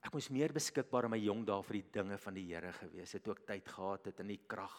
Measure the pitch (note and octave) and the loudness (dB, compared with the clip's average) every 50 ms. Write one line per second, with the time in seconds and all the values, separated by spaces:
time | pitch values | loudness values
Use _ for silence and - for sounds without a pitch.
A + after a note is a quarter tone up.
0 | - - - D3+ B2+ - C3+ B2+ D3 D#3 C#3+ D#3 C#3+ - - C#3+ B2+ - - B2 | -8 -2 -2 -2 -2 0 2 4 4 4 4 2 0 2 2 2 2 4 4 4
1 | A#2 A#2 A2+ A2 G#2+ G#2 G2+ A2+ A2+ G#2 G2+ G2 F#2+ - G#2+ G#2 F#2+ - - G#2+ | 4 6 4 4 4 4 4 4 4 4 2 2 2 0 -2 -2 -2 0 0 0
2 | G2 F#2+ G2+ G2 - G2+ G2 F#2+ F#2+ F2 E2+ E2+ E2 F2+ F2+ - - E2+ D#2+ F2+ | 0 0 -2 -4 -6 -6 -6 -6 -6 -4 -4 -4 -4 -6 -6 -8 -10 -10 -10 -10
3 | F2 - - G2 - G#2+ G2+ - - - G#2 G2 - - - - F#2+ F#2+ G2 G2 | -10 -6 -8 -6 -2 -2 -4 -4 -4 -6 -6 -6 -6 -10 -8 -4 -2 -2 -2 -2
4 | - G2 F#2 - G2 G2+ G2+ - - _ F#2 F#2 F#2+ G2 - | -4 -8 -6 -6 -6 -6 -6 -6 -6 _ -6 -6 -6 -6 -8